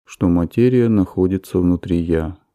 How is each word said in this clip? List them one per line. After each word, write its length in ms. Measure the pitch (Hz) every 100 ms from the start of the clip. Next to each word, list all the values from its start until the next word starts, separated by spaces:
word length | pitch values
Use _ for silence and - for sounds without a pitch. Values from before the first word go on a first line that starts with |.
что 240 | - - 90
материя 600 | 87 80 - 123 127 117
находится 720 | 107 92 - 92 95 - 92
внутри 400 | 90 87 - 87
"я", 400 | 82 80 80 85 _